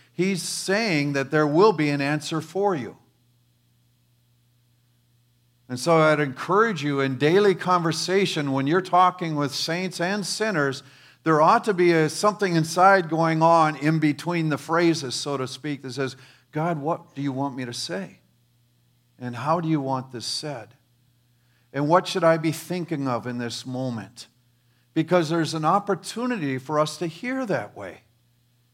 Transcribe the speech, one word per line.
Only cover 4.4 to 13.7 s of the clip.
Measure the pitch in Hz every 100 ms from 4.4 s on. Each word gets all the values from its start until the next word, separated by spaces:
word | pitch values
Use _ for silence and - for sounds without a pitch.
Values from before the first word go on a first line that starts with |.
| _ _ _ _ _ _ _ _ _ _ _ _ -
And | 123
so | 170 165
I'd | 156 151
encourage | 147 127 - 190 233 175
you | 143 139
in | 135 127
daily | 143 185 208 175
conversation, | 180 180 165 160 - 190 185 165 143
when | 135 135
you're | 180
talking | 185 180 180 180 165 151
with | 143 131
saints | - 170 185 -
and | 175 208 190
sinners, | - 220 175 139 131 - - - _
there | 160 156
ought | 160 226 233
to |
be | 180 175
a, | 165 156
something | 156 208 208 196 165
inside | 160 - 190 196 165
going | 160 160 160
on | 165 165 156